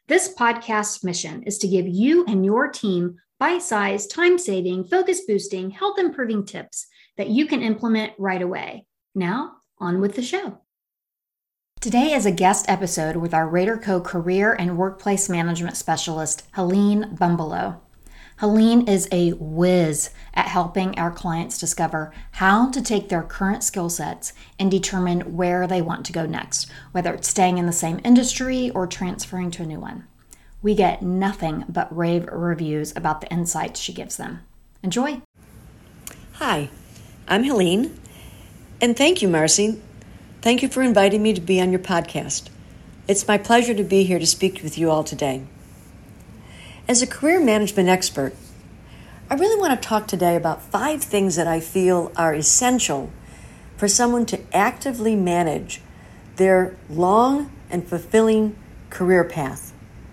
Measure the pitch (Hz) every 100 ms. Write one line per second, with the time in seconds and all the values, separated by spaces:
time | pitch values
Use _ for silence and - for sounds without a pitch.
0 | - 349 - - 233 233 - 214 208 -
1 | 180 175 165 160 208 196 196 185 180 180
2 | 254 349 349 190 190 226 285 - 208 175
3 | 175 175 _ - 277 349 - 214 202 202
4 | - 320 359 359 - 190 180 185 180 359
5 | 370 359 - 202 - 185 190 - 403 392
6 | 349 - 233 214 196 180 - - - _
7 | _ - 196 226 302 262 226 214 233 220
8 | 214 - 190 180 180 175 - 220 _ _
9 | _ 196 175 233 339 - _ - 175 185
10 | 202 254 247 381 311 - _ _ _ _
11 | _ _ _ _ _ _ _ - 226 240
12 | 302 285 202 170 185 196 - 185 175 175
13 | 156 165 170 165 160 175 190 220 196 185
14 | 180 180 170 190 214 - 175 175 190 190
15 | 208 190 - 170 170 170 170 - - 160
16 | - 160 147 - - - 175 196 202 208
17 | 214 160 175 170 156 170 196 170 _ -
18 | - - - - 208 220 226 240 233 190
19 | - 175 175 170 156 160 180 180 160 147
20 | - - - - 170 180 170 196 185 190
21 | 170 170 180 165 - - 160 - 165 156
22 | 156 - - - 190 208 262 254 - 208
23 | - 170 160 - 196 226 - 202 170 170
24 | 151 - - - - - 190 190 185 190
25 | 180 175 175 170 180 180 180 185 165 -
26 | - 165 160 160 - - - - - 180
27 | 175 170 - - 180 180 175 170 165 165
28 | 240 247 247 - 254 254 247 - 180 -
29 | 185 - - 185 175 170 160 156 - -
30 | - _ _ - - - 208 208 180 -
31 | 180 185 196 - 160 156 - 170 - 165
32 | 170 170 170 170 170 160 156 151 151 -
33 | 165 156 - 170 170 160 165 - - 180
34 | - - - 170 - _ _ - 185 240
35 | 285 254 - _ - - - - - -
36 | - - - - 285 156 143 - - -
37 | - - - 196 269 233 175 190 320 -
38 | - - - - - - - - 247 233
39 | 294 359 196 160 156 - 208 220 - -
40 | - - - - 233 247 262 262 254 202
41 | 196 214 220 185 165 185 185 185 185 170
42 | 165 - 147 - - - - - - -
43 | - 196 - 202 202 233 240 208 175 196
44 | 180 175 165 - 190 - 156 156 165 156
45 | 151 143 143 131 135 - - - - -
46 | - - - - - - - - - 240
47 | 254 - 294 370 262 214 208 - 180 185
48 | - 143 135 - - - - - - -
49 | - - - 277 392 427 349 247 - 214
50 | 214 185 175 170 160 - - 196 269 302
51 | - 208 190 165 165 165 160 190 185 180
52 | - - 165 151 151 - 247 254 - 139
53 | - - - - - - - - 208 -
54 | 240 240 226 - - 180 220 254 285 233
55 | 220 214 180 175 165 147 - - - -
56 | - - - - 190 185 185 - - 156
57 | 180 208 254 285 285 - - 175 - 170
58 | - 220 220 220 214 - - - - -
59 | 180 185 170 165 135 - - - - -
60 | -